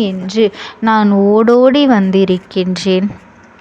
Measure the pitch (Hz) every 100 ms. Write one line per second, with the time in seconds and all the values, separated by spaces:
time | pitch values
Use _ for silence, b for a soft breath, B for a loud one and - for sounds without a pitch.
0 | 208 190 185 214 208 B B B 220 220
1 | 208 202 202 214 226 240 247 277 277 220
2 | 190 190 185 180 - 190 185 180 190 185
3 | 202 - - - - -